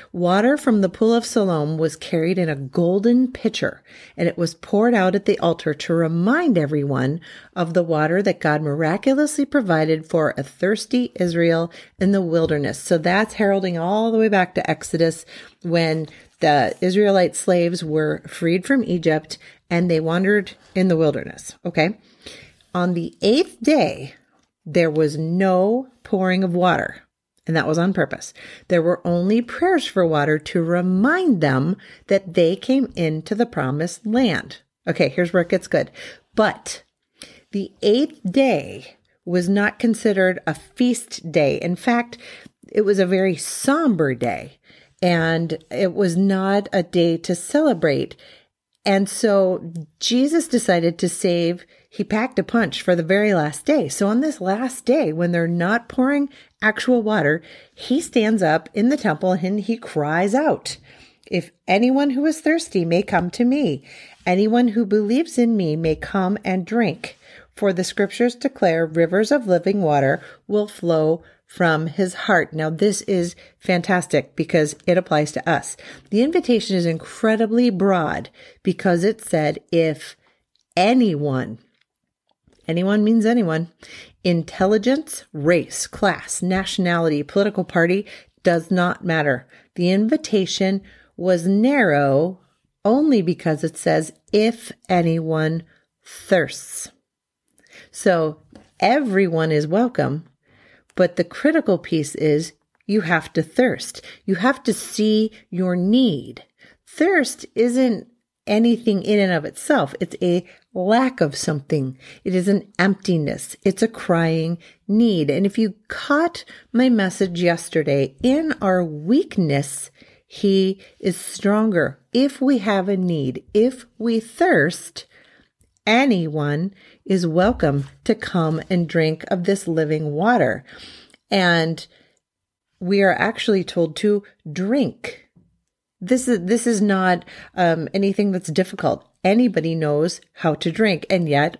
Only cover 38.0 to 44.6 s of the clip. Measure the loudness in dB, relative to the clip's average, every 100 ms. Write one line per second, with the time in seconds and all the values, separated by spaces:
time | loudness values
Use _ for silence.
38 | 0 -4 -2 2 2 2 -4 -12 -18 -20
39 | _ _ -4 -2 0 0 0 0 -2 0
40 | 0 2 2 0 -4 -8 -10 -2 0 0
41 | -6 -14 -4 0 2 0 -2 -4 -2 -2
42 | -2 -12 -20 -20 -20 _ -4 0 2 2
43 | 2 2 0 -2 -6 -4 -2 0 2 2
44 | 0 -2 -4 -6 -10 -18